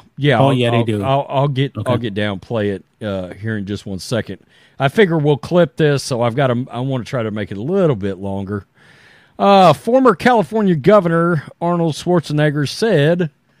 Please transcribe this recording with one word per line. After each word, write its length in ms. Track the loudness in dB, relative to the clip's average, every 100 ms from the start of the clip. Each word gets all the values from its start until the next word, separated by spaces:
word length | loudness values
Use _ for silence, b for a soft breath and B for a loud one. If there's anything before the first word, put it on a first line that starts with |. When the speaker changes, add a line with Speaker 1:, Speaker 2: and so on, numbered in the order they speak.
| -12 -4
Speaker 1:
yeah. 220 | 0 4
Speaker 2:
Oh, 80 | 4
Speaker 1:
I'll, 60 |
Speaker 2:
yeah, 180 | 2 2
they 60 | 0
Speaker 1:
I'll, 60 | 0
Speaker 2:
do. 180 | -2
Speaker 1:
I'll, 220 | 0 -2 -2
I'll 180 | -2 0
get, 300 | 0 -4 -4
Speaker 2:
Okay. 140 | -4
Speaker 1:
I'll 60 | -4
get 160 | -4
down, 260 | -4 -4 -6
play 300 | -6 -4 -2
it, 140 | -4 _ -12
uh, 320 | -8 -6 -8
here 240 | -10 -8 -6
in 80 | -6
just 200 | -8 -8
one 140 | -10
second. 400 | -6 -6 -6 -12 _ b b b
I 80 | 0
figure 300 | 2 2 2
we'll 200 | 0 -2
clip 380 | 0 2 2 2
this, 240 | 0 0
so 180 | -2 -2
I've 140 | -2 0
got 140 | 0
'em, 180 | 0 -4
I 80 | -6
wanna 240 | -4 -6 -4
try 180 | -6
to 80 | -4
make 200 | -6 -8
it 60 | -8
a 40 |
little 340 | -4 0 0 0
bit 220 | -4 -6
longer. 480 | -6 -6 -6 -8 -10 _ b b b b b b
Uh, 360 | 4 6 6
former 420 | 4 2 2 4 2
California 600 | 2 2 0 0 0 2
Governor 680 | 4 4 4 2 0 -2 -4 -6
Arnold 320 | -4 -2 -2 -2
Schwarzenegger 720 | 0 0 0 0 0 0 -4
said 600 | -2 0 2 2 2 -2 _ _ _